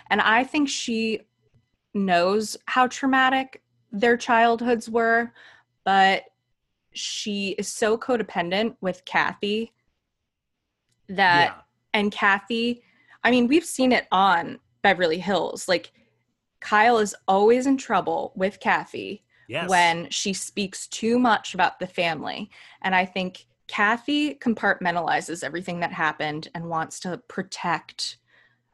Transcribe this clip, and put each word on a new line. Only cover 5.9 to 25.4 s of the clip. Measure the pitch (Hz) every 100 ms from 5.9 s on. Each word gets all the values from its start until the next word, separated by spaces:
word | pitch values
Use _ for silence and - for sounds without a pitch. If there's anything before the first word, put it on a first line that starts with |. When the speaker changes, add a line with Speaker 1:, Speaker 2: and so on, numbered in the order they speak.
| 190 190 190 - _ _ _ _ _ _ -
Speaker 1:
she | - - - 202 196 -
is | 202
so | - 220 233
codependent | - 240 208 196 170 190 226 -
with | 185 180 -
Kathy | 175 151 - 202 214 226 _ _ _ _ _ _ _ _ _ _ _ _ _ -
that, | 190 190 175 170 -
Speaker 2:
Yeah. | _ _ _
Speaker 1:
and | 220 202
Kathy, | - 208 202 - 233 240 240 _ _ _ _
I | 226
mean, | 247 240
we've | 311 339
seen | - 262
it | 233 -
on | 185 196 175 165 - _ _
Beverly | 202 175 175 170
Hills. | 180 185 - - -
Like, | 175 - _ _ _ _ _ _ _
Kyle | - 214 226 233
is | 208 - -
always | 190 208 247 262
in | 269
trouble | - 202 160 165 - -
with | 190 -
Kathy | 226 247 180 - 95 208 _ _ -
Speaker 2:
Yes. | 131 170
Speaker 1:
when | 185 170 165 170
she | - 208
speaks | 185 - - 196 - -
too | - 226 247
much | 247 208 -
about | 185 175 -
the | 185
family. | - 170 - 110 - 208 - - -
And | 190 185
I | 185
think | 196 185 - - _ -
Kathy | - 208 233 - 294 294 -
compartmentalizes | - 220 202 185 180 175 156 151 170 170